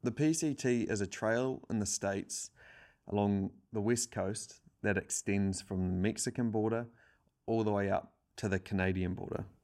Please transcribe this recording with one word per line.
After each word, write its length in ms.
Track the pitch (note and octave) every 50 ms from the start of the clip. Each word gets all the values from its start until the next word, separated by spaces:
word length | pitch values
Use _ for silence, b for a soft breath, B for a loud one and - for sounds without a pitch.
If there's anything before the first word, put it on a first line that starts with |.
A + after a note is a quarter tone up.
| -
The 100 | B2 A2+
P 200 | - D3 D#3 D#3+
C 220 | D#3+ - D#3 C#3
T 280 | - - C3 B2 A#2+ A2
is 180 | - G#2+ G#2
a 60 | G2+
trail 560 | F#2 - - - A2 A2+ A#2+ B2+ C3 C3+ - - -
in 80 | A2 A2+
the 80 | G#2
States 640 | G2 - - - G2 G2 G2 - - - - - - B B B B B B B B B B B
along 440 | - - G2+ G2+ G2+ G2+ G2 F#2+ F#2+ - - _ _ -
the 80 | A2
west 300 | G2+ G#2+ A#2+ A#2 - -
coast 500 | - G#2+ F#2+ F#2+ G#2+ - - - - - _ - _ _ -
that 160 | G#2+ G2+ F#2+
extends 640 | F2+ - - - - - G2 G2+ G2+ G2 F#2+ F2 -
from 260 | - G2+ F#2 F#2 F#2
the 60 | F2+
Mexican 560 | F2+ F#2 G#2+ A2+ A2 - B2+ A#2+ - B2 A#2
border 360 | G#2+ A2 G#2+ A2 A2+ A2+ A#2+ A#2 b b b b b b b b _ _ _
all 180 | - A2+ A2+ A2
the 80 | G#2+ G#2
way 160 | G2+ G2 G2
up 220 | F#2+ - - - _ _ _ _ _
to 140 | - - G#2+
the 80 | F#2+ F#2+
Canadian 560 | - - - F#2+ F#2 F#2+ F#2 F#2 F#2 F2+ F2+
border. 320 | - - - - - - G2 - _